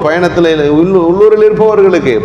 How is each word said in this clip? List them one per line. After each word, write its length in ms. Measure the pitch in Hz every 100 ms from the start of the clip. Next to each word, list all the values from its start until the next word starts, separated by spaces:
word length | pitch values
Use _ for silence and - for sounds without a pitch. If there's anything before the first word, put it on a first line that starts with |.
பயணத்துல, 420 | 151 170 175 180 165 156 147
உள்ளூ-, 360 | 147 175 190
உள்ளூரில் 400 | 170 185 214 214
இருப்பவர்களுக்கு, 760 | 214 - 220 208 196 175 139 107